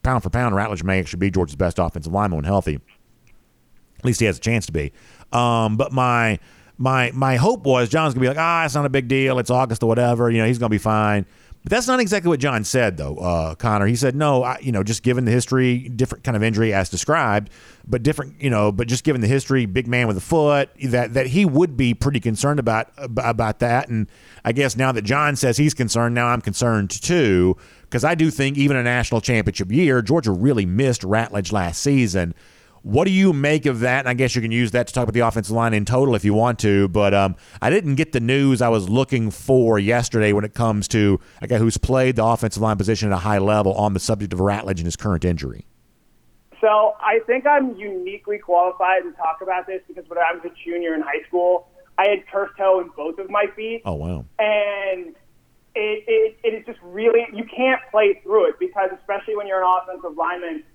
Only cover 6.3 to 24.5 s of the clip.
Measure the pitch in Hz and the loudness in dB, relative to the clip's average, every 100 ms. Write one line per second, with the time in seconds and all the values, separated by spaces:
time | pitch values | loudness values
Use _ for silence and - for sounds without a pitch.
6.3 | 101 - - - - 127 131 123 131 135 | -2 -8 -20 -20 -4 0 2 0 0 0
7.3 | 127 175 233 143 127 117 160 156 123 127 | 2 2 0 2 2 2 2 0 0 0
8.3 | 143 165 170 160 143 143 135 120 135 131 | 0 0 0 0 -2 0 -2 0 0 2
9.3 | 127 117 127 131 113 113 113 123 117 120 | 0 0 0 0 0 2 2 2 2 2
10.3 | 117 110 120 117 104 110 107 107 104 92 | 2 2 0 0 0 0 2 2 0 -2
11.3 | _ _ - 156 220 240 254 214 202 175 | _ _ -16 -2 -2 0 0 0 0 2
12.3 | 151 139 120 107 131 113 82 71 73 90 | 0 0 -2 0 0 0 -2 -8 -4 -2
13.3 | 85 80 80 117 104 101 117 135 135 151 | -2 -2 -4 -2 2 2 2 0 0 2
14.3 | 131 123 127 131 107 101 113 123 123 120 | 2 0 -4 -2 -2 -2 -2 0 0 2
15.3 | 123 120 131 127 123 127 120 131 - - | 0 2 0 2 0 -4 -4 -4 -4 -4
16.3 | 110 110 107 113 98 92 - - 160 127 | -2 0 2 2 0 -2 -4 0 0 2
17.3 | 147 208 - - - - 123 117 151 135 | 0 -4 -18 -20 -20 -6 -2 0 -2 -8
18.3 | - 139 113 104 98 113 123 156 131 107 | -4 -2 2 2 0 -2 -2 0 0 2
19.3 | 135 - 135 110 92 117 123 117 95 - | 0 0 0 0 -2 -2 0 0 -2 0
20.3 | 170 147 143 139 - 135 120 117 123 127 | 2 2 2 -2 -6 -2 0 0 -2 0
21.3 | 147 196 135 175 127 120 113 143 139 117 | 2 2 4 2 2 0 2 0 0 -2
22.3 | 107 143 147 117 110 113 - 135 117 117 | 0 0 0 0 -2 -4 -12 -8 -4 -2
23.3 | 113 110 107 120 120 131 113 104 - - | 0 -2 -2 0 0 0 -4 -4 -8 -20
24.3 | - 117 | -8 -4